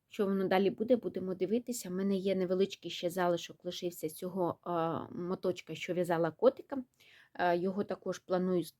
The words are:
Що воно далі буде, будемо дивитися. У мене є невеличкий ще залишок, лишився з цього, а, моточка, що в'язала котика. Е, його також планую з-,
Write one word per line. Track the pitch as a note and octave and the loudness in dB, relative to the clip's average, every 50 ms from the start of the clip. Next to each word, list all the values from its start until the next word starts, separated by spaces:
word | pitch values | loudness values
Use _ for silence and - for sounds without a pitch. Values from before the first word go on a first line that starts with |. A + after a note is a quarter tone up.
| _ _ | _ _
Що | - - G#3 | -2 0 0
воно | F#3+ G3 F#3+ F#3+ F#3 | 2 2 2 2 2
далі | F#3+ F#3 G3+ F#3+ | 4 4 4 2
буде, | - - A3 A3+ B3+ | 2 0 2 2 2
будемо | A3 - F3+ - F#3 F#3 F#3 F#3 | 2 2 -2 -4 -4 -4 -4 -4
дивитися. | F#3 F#3 F3+ G#3 B3 A#3+ - A#3+ - - F#3 | -2 -2 0 0 0 -2 -2 -8 -8 -6 -4
У | |
мене | F3+ F#3 G3 G3 G3+ | -2 0 0 2 2
є | F#3+ F#3 G3 F#3+ | 2 2 2 2
невеличкий | F#3 F#3 F3 F#3 F#3 G3 F#3+ - - - E3+ | 2 0 2 2 2 2 0 0 -6 -10 -10
ще | - - - F3 | -6 -4 -4 -2
залишок, | E3+ F#3 F3+ F3 F3 E3 - - D#3+ _ - | 0 2 2 2 2 0 -2 -8 -14 _ -10
лишився | F3+ F3+ - F#3 F3 E3+ - - D#3 | -10 -8 -6 -6 -6 -6 -4 -6 -6
з | D#3+ | -6
цього, | - F#3+ F3+ E3+ F#3+ F3+ E3 - - | -6 -8 -4 -2 0 0 0 -2 -4
а, | - F3+ F3 E3+ E3 E3 D#3+ - - - | -6 -4 -2 0 0 0 -2 -4 -6 -8
моточка, | - - F3+ F3 F#3 - - F#3 F3+ - - - D#3+ | -8 -8 -6 -4 -4 -2 -2 -2 -2 -2 -6 -12 -10
що | D#3 - - F3 | -8 -6 -4 -2
в'язала | F3+ F3+ E3+ F3 D#3+ E3+ D#3+ | 0 0 2 2 2 2 0
котика. | D#3 - - B3+ C#4 - - - C#4+ C4+ B3+ _ _ _ - - - - - _ - | 2 4 6 6 6 4 -2 -8 -6 -8 -8 _ _ _ -20 -20 -20 -20 -20 _ -4
Е, | - F3+ F3 F3 | 0 2 2 4
його | F3 F3 G3 F#3 G#3 G3+ | 2 2 0 0 -2 -4
також | - F#3+ - - G3 F3+ - | -4 -6 -6 -6 -6 -6 -6
планую | _ - F3+ F3+ F#3 F#3 F#3 F3 D#3 | _ 0 0 2 2 4 2 2 0
з-, | - - _ | -2 -8 _